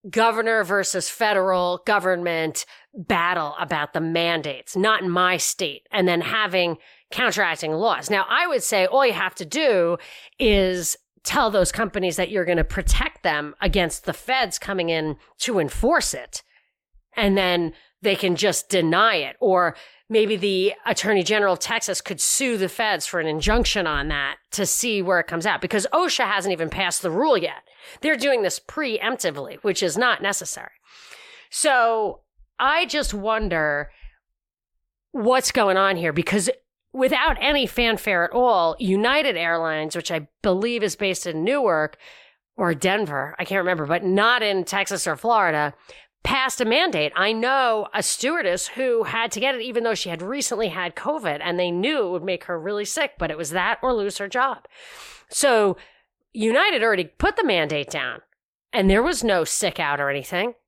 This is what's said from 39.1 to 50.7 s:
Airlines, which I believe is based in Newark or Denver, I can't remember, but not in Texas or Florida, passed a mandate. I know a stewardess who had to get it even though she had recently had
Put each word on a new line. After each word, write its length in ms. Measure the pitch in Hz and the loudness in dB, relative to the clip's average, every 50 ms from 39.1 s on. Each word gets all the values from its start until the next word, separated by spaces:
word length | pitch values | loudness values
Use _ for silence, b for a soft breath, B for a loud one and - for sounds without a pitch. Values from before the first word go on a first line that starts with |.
| 277 302 294 277 202 | 2 2 2 0 0
Airlines, 580 | 165 170 165 170 165 165 160 156 156 156 156 - | 0 0 0 0 0 0 -2 -2 -2 -4 -4 -6
which 160 | 170 165 - | -6 -6 -4
I 180 | 175 160 151 _ _ _ | -4 -4 -6 _ _ _
believe 400 | - 208 180 190 208 240 240 233 | 0 0 2 2 0 -2 0 0
is 140 | 208 196 156 | -2 -2 -2
based 280 | - 208 190 185 - - | -2 -2 -2 -2 -2 -6
in 200 | 175 160 160 160 | -6 -4 -2 0
Newark 520 | 214 269 294 254 202 170 156 151 160 - B B B B B B B B B _ _ _ | 0 2 2 2 2 2 2 0 -2 -4 B B B B B B B B B _ _ _
or 180 | - 202 170 165 | -2 0 0 0
Denver, 640 | 135 185 185 196 214 214 156 143 135 135 147 - - | 0 0 0 0 0 -2 -2 -4 -6 -6 -6 -8 -10
I 60 | - | -8
can't 160 | - 190 196 | -2 -2 0
remember, 260 | 175 180 180 160 151 | 0 0 0 -2 0
but 160 | 139 165 175 202 | -2 -2 0 2
not 380 | 180 185 202 208 233 247 247 | 2 2 4 4 4 2 2
in 220 | 226 208 196 190 175 | 0 0 0 -2 -2
Texas 420 | - - 196 190 - 202 175 - | -2 -2 -4 -2 -2 -4 -4 -2
or 80 | 185 156 | -4 -4
Florida, 580 | - - 226 233 220 196 170 156 151 147 143 - B B B B B B B _ _ | -2 0 2 4 4 4 4 2 2 0 -2 -4 B B B B B B B _ _
passed 380 | _ - 254 269 262 262 - - | _ -2 0 2 0 0 0 -2
a 60 | 240 | 0
mandate. 460 | 220 233 294 359 359 240 160 151 147 - | 2 4 2 2 2 2 0 -2 0 0
I 160 | 170 190 214 | 0 0 0
know 560 | 226 220 233 247 269 269 262 240 226 214 202 - - | 0 0 0 0 2 2 2 2 0 0 -2 -4 -4
a 80 | 208 | -4
stewardess 680 | 196 - - - - 269 330 349 247 185 175 175 - - | -2 -2 -4 -2 -2 -2 -2 0 0 0 -2 -2 -4 -8
who 360 | - 240 262 254 240 226 208 | -6 -4 0 2 2 2 0
had 280 | - - 226 226 233 | 0 -2 -2 -2 -2
to 80 | - 220 | -2 -2
get 140 | 240 269 269 | -2 -2 -2
it 80 | 240 | -2
even 220 | 226 254 220 233 226 | -6 -4 -4 -2 0
though 100 | 233 214 | 0 -2
she 160 | - - 180 | -2 -4 -6
had 100 | 170 160 | -6 -6
recently 480 | 175 196 262 285 - - - 190 226 | -6 -6 -4 -4 -4 -4 -2 -2 -2
had 260 | 185 | -2